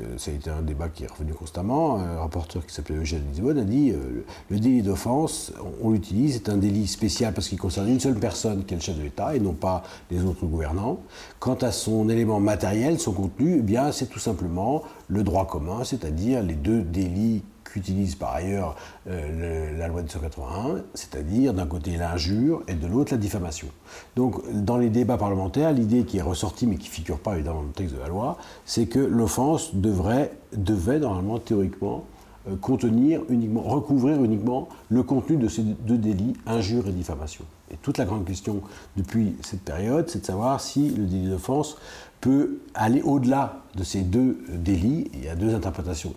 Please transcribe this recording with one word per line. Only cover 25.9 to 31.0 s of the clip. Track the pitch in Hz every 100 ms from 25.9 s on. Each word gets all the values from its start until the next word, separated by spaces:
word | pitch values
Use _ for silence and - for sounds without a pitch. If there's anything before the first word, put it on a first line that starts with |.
| 123
qui | 107 98
est |
ressortie, | 85 90 101 - 120
mais | 85
qui | -
ne |
figure | - 82 78
pas | -
évidemment | 90 76 80
dans | 73
le |
texte | - 90 65
de |
la | 69
loi, | 92 127 175 - - -
c'est | - 110
que | 131
l'offense | 135 117 107 117 139 160 -
devrait, | 95 104 92 92 127 - - - 110
devait | 92 104 92
normalement, | 151